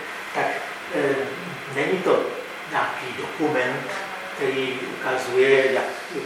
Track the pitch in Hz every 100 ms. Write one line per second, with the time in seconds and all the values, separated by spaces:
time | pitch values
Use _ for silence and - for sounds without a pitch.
0 | - - - - - - - - - 147
1 | 139 135 135 - - - - 135 156 185
2 | 175 123 - - - - - 139 123 -
3 | 127 120 151 - 147 127 127 120 123 -
4 | - - - - 135 131 131 127 - -
5 | - - - 127 135 135 131 131 - -
6 | - 151